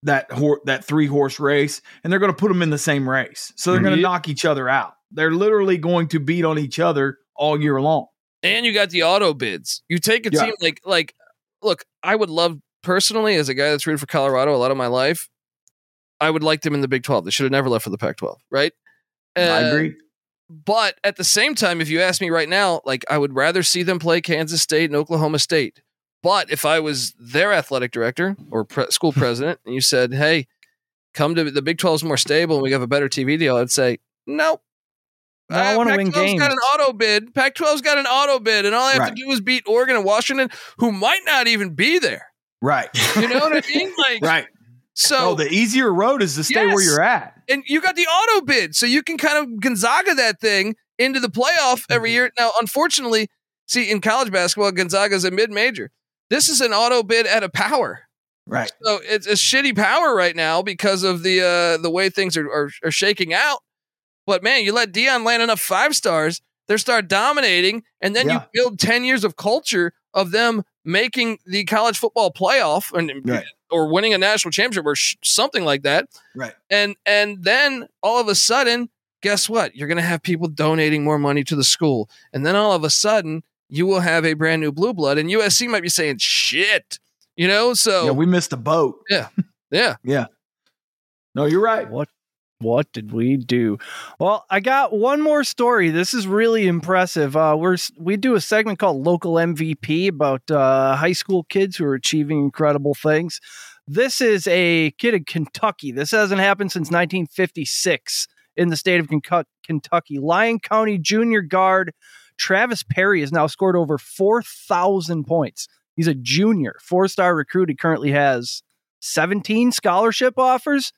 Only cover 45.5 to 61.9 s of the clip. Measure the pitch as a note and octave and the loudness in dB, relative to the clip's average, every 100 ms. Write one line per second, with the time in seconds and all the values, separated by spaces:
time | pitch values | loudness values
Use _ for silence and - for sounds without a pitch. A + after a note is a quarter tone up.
45.5 | F#3 A3+ B3+ B3+ F3 G#3+ C#4 F#3+ C#3 D3+ | 2 2 2 2 2 2 2 0 -2 -2
46.5 | - - G3+ F3+ D3 F#3+ A3+ - _ - | 2 2 2 2 4 4 2 -2 _ -4
47.5 | C#4 C4+ D4 F#4 F4+ E4+ E4+ A4+ G#4+ C4+ | -4 0 0 0 0 2 2 4 2 2
48.5 | C#4 E3+ D3+ A#3+ C4+ D4+ E4 D#4 D4 C#4+ | 0 0 -2 2 0 0 -2 0 0 -2
49.5 | A3+ A#3+ A3+ A#3 C#4+ F#4 D4+ A#3 G3+ A3 | -4 -2 0 0 0 0 0 0 0 0
50.5 | G3+ G3 A3 _ _ B3+ C4+ B3 F#3 B3+ | 0 -2 -6 _ _ -2 0 -4 -2 0
51.5 | E4+ C#4 B3 - A#3+ A3+ A#3 B3 A#3 A#3 | 2 2 0 0 -2 0 0 0 0 0
52.5 | G#3 A3+ C4+ E4 - B3+ A3 G#3+ _ _ | 0 -2 0 0 0 0 -2 -2 _ _
53.5 | _ _ A#3+ A#3 G#3+ G#3 A3+ B3+ F#3+ F3 | _ _ -4 0 0 0 0 0 0 0
54.5 | F#3 G3+ F#3 F#3 F#3+ G3+ G3 F3+ F#3 A3 | 0 0 0 -2 0 0 0 -2 0 -2
55.5 | G3+ A#3 G#3 G#2+ _ _ _ _ C4 D4+ | 0 -2 -2 -12 _ _ _ _ 0 0
56.5 | C#4 B3 G#3 A#3 B3 G#3 A3+ A3 G#3+ G3 | 0 0 2 2 2 2 0 2 0 -2
57.5 | - G3 C4+ E3 - _ _ _ _ - | -4 -2 0 -2 -6 _ _ _ _ -8
58.5 | - A2+ - A3 G#3 - G#3+ G3 G#3 - | -6 -6 -6 -4 -4 -2 -6 -2 0 2
59.5 | C4 C#4 G3+ G#3 C4+ E4 A3+ F3 E3 D#3+ | 2 0 0 2 2 2 2 0 0 0
60.5 | E3 F#3+ F3+ G#3 G3 F#3+ F3+ E3+ F#3 F3+ | 0 -2 -2 -2 0 0 -2 0 2 2
61.5 | F3 F3 E3 E3 | 2 2 0 -2